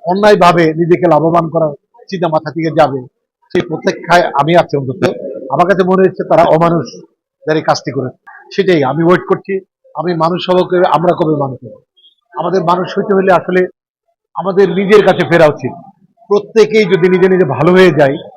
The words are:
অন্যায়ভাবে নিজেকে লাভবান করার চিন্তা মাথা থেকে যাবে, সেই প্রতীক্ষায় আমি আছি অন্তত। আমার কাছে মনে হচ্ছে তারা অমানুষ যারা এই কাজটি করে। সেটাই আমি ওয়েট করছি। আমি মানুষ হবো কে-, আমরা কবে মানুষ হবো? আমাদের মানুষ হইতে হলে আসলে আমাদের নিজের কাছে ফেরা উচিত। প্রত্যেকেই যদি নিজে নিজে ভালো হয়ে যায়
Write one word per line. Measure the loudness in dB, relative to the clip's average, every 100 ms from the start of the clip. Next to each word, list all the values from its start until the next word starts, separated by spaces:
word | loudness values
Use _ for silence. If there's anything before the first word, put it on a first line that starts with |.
অন্যায়ভাবে | -4 0 2 4 4 4 0
নিজেকে | 0 0 2 2
লাভবান | 2 2 0 -2
করার | -2 -4 -6 _ _ _
চিন্তা | -6 -2
মাথা | -2 -4
থেকে | -6 -4 0
যাবে, | 0 -2 -12 _ _ _ _
সেই | -6 -4
প্রতীক্ষায় | -4 -4 -6 0 0
আমি | 2 -2 2 2
আছি | 2 -4
অন্তত। | -6 -4 -4 -4 -12 -14 -8
আমার | -2 0
কাছে | 0
মনে | 0 2 0
হচ্ছে | -2
তারা | 0 2
অমানুষ | 2 2 2 0 -6 -14 -20 _ _ _ -4
যারা | -4
এই |
কাজটি | -2 -4 -4
করে। | -8 -8 _ -20 -20 _ -4
সেটাই | 0 2
আমি | 0 0
ওয়েট | 2 0 0
করছি। | -6 -4 -10 _ _ _
আমি | -8 -6
মানুষ | -2 -2 -2 -2
হবো | -2
কে-, | 0 0 0
আমরা | 0 0
কবে | -2 -4 -4
মানুষ | -6 -10
হবো? | -18 -20 _ _ _ _ _ -10
আমাদের | -4 -2
মানুষ | -2 -4 -4 -6
হইতে | -2
হলে | 0 2
আসলে | 0 2 -2 -2 _ _ _ _ _ _
আমাদের | -8 -4 0 0
নিজের | 0 2 2 4
কাছে | 0 0
ফেরা | 4 2
উচিত। | 2 -10 -12 -20 _ _ _ _
প্রত্যেকেই | -4 0 0 2 2
যদি | 2 2 2
নিজে | 2 2
নিজে | 2
ভালো | 0 0 2
হয়ে | 6 4
যায় | 4 2 0 -10